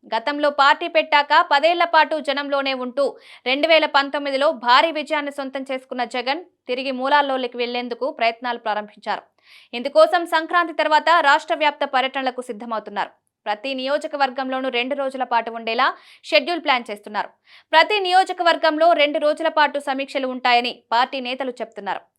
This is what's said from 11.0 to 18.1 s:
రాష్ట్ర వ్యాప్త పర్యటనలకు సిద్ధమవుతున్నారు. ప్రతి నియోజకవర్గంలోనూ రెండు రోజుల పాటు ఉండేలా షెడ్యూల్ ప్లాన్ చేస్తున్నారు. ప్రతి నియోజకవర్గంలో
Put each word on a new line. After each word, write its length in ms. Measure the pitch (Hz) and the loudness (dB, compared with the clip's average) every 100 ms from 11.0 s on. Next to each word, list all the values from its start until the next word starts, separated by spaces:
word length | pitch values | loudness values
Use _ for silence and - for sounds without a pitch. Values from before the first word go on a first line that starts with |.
| 302 339 | 4 4
రాష్ట్ర 360 | 285 302 - 320 | 4 2 2 -2
వ్యాప్త 280 | 302 294 | -2 -2
పర్యటనలకు 580 | 277 269 262 269 262 254 | -2 0 -2 -2 -4 -6
సిద్ధమవుతున్నారు. 680 | 247 208 233 220 208 202 175 _ _ _ - | -12 -12 -8 -8 -8 -8 -8 _ _ _ -8
ప్రతి 240 | 214 269 | -6 -6
నియోజకవర్గంలోనూ 920 | 262 262 294 302 302 269 254 262 262 262 | -6 -4 -4 -4 -2 -2 -2 -6 -4 -4
రెండు 260 | 240 254 | -4 -4
రోజుల 300 | 285 269 262 | -4 -6 -4
పాటు 260 | 254 233 226 | -2 -2 -2
ఉండేలా 360 | 226 226 226 277 - - - | -8 -6 0 0 0 -18 -20
షెడ్యూల్ 400 | - 311 269 339 | 0 0 0 -4
ప్లాన్ 240 | 311 254 233 | 0 -2 -2
చేస్తున్నారు. 420 | 208 - 208 - _ _ - _ | -12 -8 -8 -8 _ _ -20 _
ప్రతి 240 | 320 330 427 | 4 4 0
నియోజకవర్గంలో 880 | 370 | 2